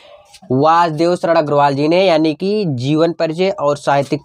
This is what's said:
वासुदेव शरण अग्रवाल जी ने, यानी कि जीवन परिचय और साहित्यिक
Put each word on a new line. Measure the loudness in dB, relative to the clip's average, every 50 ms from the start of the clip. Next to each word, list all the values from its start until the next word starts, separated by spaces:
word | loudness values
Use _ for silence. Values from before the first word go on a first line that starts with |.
| -20 -20 -20 -20 -20 _ -20 -14 -6 -4
वासुदेव | 0 2 2 2 4 2 2 0 0 0 0 0 0
शरण | 0 0 0 0
अग्रवाल | 0 0 0 2 2 2 2 0
जी | 0 0
ने, | 0 2 2 2
यानी | 2 2 2 0 0 -2
कि | -2 -4 -4 -2 -2 -2
जीवन | -4 -4 -4 -2 -2 0 0 0 0 -2
परिचय | -2 -4 -4 -2 -2 -2 -2
और | -2 -2 -2 -2 -2
साहित्यिक | -2 -2 0 0 0 0 -2 -4 -4